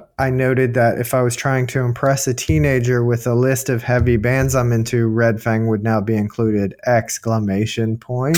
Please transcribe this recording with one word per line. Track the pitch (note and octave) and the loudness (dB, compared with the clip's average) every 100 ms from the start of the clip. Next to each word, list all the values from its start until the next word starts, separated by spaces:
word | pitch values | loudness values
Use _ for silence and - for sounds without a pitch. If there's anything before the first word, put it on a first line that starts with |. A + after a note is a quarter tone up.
| - - | -6 -4
I | C3+ | -2
noted | B2+ C3 C3 B2+ | 0 0 2 0
that | A#2+ A#2 - | 2 2 0
if | A#2+ | -2
I | C3 | 0
was | B2 A#2+ | 0 -2
trying | C#3+ C3 B2 | -2 -2 -2
to | C3+ | -2
impress | B2 A#2+ C#3 C3+ - | -2 0 0 0 -2
a | |
teenager | B2 - D#3 D3 C3 A#2+ B2 A#2+ | -4 0 2 2 2 2 2 2
with | A#2 B2 | 0 0
a | A#2+ | 0
list | C3 C3 - | 2 0 -2
of | A#2+ | -4
heavy | - B2 A#2+ A#2 | 0 0 2 2
bands | A#2 C3 C3 C3 | 2 0 0 0
I'm | A#2+ | 0
into, | A#2 A2+ B2 A2+ | 0 0 0 0
Red | A2 A#2 A2 | 2 2 0
Fang | A#2 A2 A2+ | -2 0 0
would | A2 | 0
not | A2 A2 G#2 | 0 -2 0
be | A2 | -2
included! | G#2 - A2+ G#2 G2 - - | -2 -2 0 0 -2 -4 0
Exclamation | A#2+ A2 - A#2 A2 G#2 F#2+ A2 - A2 A2 | 0 0 -6 -2 -2 0 -2 -2 -2 -4 -4
point. | - B2 C3 | -6 -4 0